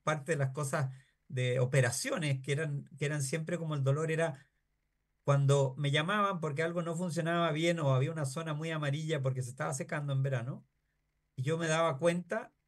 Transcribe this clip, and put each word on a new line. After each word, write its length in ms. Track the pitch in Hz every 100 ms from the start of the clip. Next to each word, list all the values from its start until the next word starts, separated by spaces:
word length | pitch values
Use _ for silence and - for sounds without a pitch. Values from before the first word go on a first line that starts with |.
parte 280 | 156 156 151
de 60 | 147
las 120 | 135
cosas 380 | 151 139 160 135 - _ _ -
de 320 | 127 127 127
operaciones 800 | 123 139 120 - 262 226 147 135
que 100 | 139
eran, 320 | 143 151 143 - 143
que 80 | 147
eran 160 | 151
siempre 360 | 131 165 160 170
como 160 | 160
el 100 | 147
dolor 260 | 135 143 160
era 360 | 160 165 135 _ _ _ _ _ _ _ _
cuando 500 | - 139 139 143 135 139
me 140 | 143
llamaban 500 | 147 165 208 202 175
porque 220 | 156 143
algo 200 | 165 170
no 120 | 165 165
funcionaba 540 | 180 151 165 170 170
bien 280 | 156 170 170
o 140 | 139
había 180 | 131 151
una 120 | 160
zona 300 | 135 165 160
muy 160 | 151 165
amarilla 520 | 156 143 147 156 151
porque 200 | 131 131
se 80 | 123
estaba 240 | - 160
secando 380 | 139 - 156 143
en 100 | 135
verano, 440 | 135 123 120 202 _ _ _ _ _ _ _ -
y 60 |
yo 140 | 131 165
me 100 | 160
daba 300 | 160 165 135
cuenta 540 | 170 175 - 220 - _